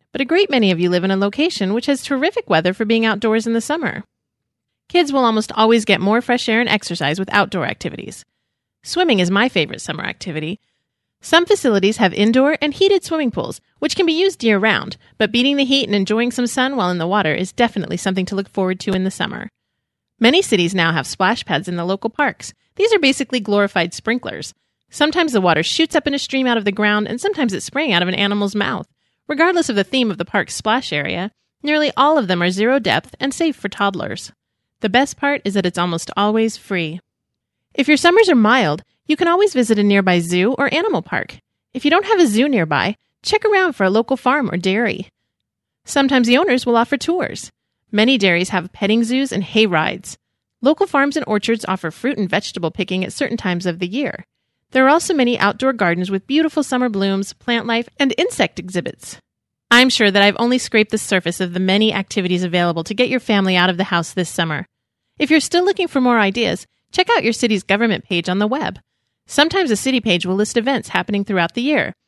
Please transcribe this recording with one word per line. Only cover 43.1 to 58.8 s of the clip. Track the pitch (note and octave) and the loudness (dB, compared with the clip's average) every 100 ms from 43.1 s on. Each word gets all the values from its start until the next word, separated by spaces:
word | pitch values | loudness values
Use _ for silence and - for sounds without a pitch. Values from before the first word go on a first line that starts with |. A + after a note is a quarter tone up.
| _ | _
check | - G#4+ G#4+ | -2 0 2
around | G4+ F#4 | 2 2
for | B3+ | 0
a | F#3+ | 2
local | G#3+ A#3+ C4+ | 2 0 -2
farm | B3 D4 A#3+ | 0 0 0
or | F3+ | -2
dairy. | F#3 G3+ A3+ - - _ _ _ _ _ _ _ - | -2 0 -2 -4 -10 _ _ _ _ _ _ _ -4
Sometimes | C#4+ C4+ C4+ A#3 | 0 2 4 4
the | B3+ | 4
owners | F#4 B3+ A#3+ | 4 0 2
will | A#3 | 0
offer | A#3+ C4 | 2 -2
tours. | - F4 - - - _ _ _ _ | -2 -2 -4 -8 -16 _ _ _ _
Many | G#3 A#3+ C4 | 0 2 4
dairies | F#3+ E3+ F#3 | 2 2 0
have | F#3+ F3 | -4 -4
petting | - G3 A3+ | -4 0 2
zoos | A3+ B3+ C4+ | 2 0 -2
and | G3+ | -4
hay | - G#3+ G#3+ | -2 2 4
rides. | D#3+ D#3 - - - _ _ _ - | 2 0 -4 -12 -20 _ _ _ -2
Local | B3 D#4 G4+ | 0 2 0
farms | C#4 C#4 D4+ | 0 0 -2
and | - | -2
orchards | G#3 - A3+ - | -2 0 -2 -2
offer | F#3+ E3 | -4 -6
fruit | - C#4 C#4 | -4 -4 -2
and | F#3+ | -2
vegetable | G3 - G3 E3 | -2 -4 -6 -6
picking | - F#3 F#3 | -4 -4 -4
at | F#3 | -4
certain | - C#4+ A#3+ | -4 -4 -4
times | G3+ F3 F#3+ | -4 -2 -4
of | E3+ | -4
the | F3+ | -4
year. | A#3 B3+ - - _ _ _ _ | -4 -6 -8 -16 _ _ _ _
There | C4 C4 | 2 4
are | |
also | D#4+ - D#4 | 4 2 0
many | A#3+ B3 | 0 2
outdoor | G3+ - C4 | 0 0 -2
gardens | A#3 F3+ F3 F#3 | 0 0 0 -2
with | G3 - | -4 -2
beautiful | C#4+ D#4+ D#4 | 0 0 -2
summer | C4+ B3+ B3 | -2 -2 -2
blooms, | G3 G3 G3 G3 | 0 0 -2 -4
plant | - - A#3 A3+ | -8 -2 -2 0
life, | A#3 A#3+ - | -4 -4 -2
and | C#4 - | -2 0
insect | F#4+ - F#3+ - | -2 0 -4 -4
exhibits. | F3+ F#3 | -8 -6